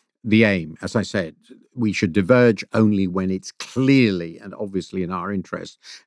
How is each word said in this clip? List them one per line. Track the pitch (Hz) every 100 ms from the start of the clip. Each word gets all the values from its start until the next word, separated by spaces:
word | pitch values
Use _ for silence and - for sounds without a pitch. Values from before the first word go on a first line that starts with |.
| _ _
the | - 110
aim. | 107 95 78 80
As | 92 113
I |
said, | 92 104 80 - _ - _
we | 127 110
should | - 95
diverge | 101 85 123 120 101 -
only | - 107 101 92
when | 90 95
it's | 95 -
clearly | - - 120 135 135 113 90 82 82
and | 104
obviously | - 104 95 - 95
in | 87
our | 90 92
interest, | 98 - - - - - -